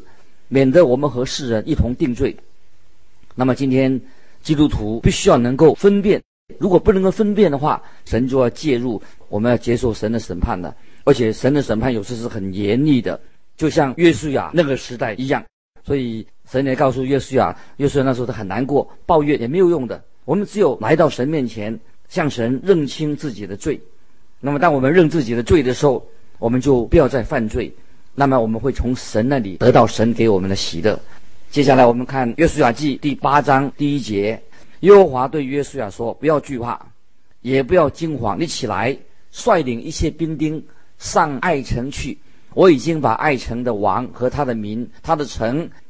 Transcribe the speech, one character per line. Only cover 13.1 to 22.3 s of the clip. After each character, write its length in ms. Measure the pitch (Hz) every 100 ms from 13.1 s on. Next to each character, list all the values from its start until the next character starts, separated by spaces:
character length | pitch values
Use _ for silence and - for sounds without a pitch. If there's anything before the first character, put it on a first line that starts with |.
| 82 - - - -
就 140 | 156
像 240 | 151 143 120
约 160 | 170
书 180 | 127 156
亚 200 | 131 85
那 80 | 165
个 140 | 151 127
时 220 | - 120
代 160 | 131
一 140 | 104 131
样。 160 | 135 - _ _ - -
所 100 | 143
以 300 | 123 113 101 - -
神 160 | 131 139
也 100 | 131
告 160 | 139
诉 120 | 127
约 160 | 131 139
书 160 | - 131
亚， 200 | 92 87 - -
约 100 | 139
书 120 | 143
亚 40 |
那 80 | 131
时 80 | 120
候 60 | 120
他 80 |
很 140 | 104 98
难 180 | 98 135
过， 240 | 139 - - -
抱 160 | 165
怨 180 | 147 131
也 80 | 117
没 120 | 165
有 100 | 180
用 160 | 170 120
的。 180 | 98 - -
我 100 | -
们 100 | 175 202
只 120 | 202
有 160 | 170 120
来 140 | 107 160
到 120 | 160
神 200 | - 143
面 200 | 160 123
前， 320 | 110 104 113 - - -
向 180 | 175
神 320 | 156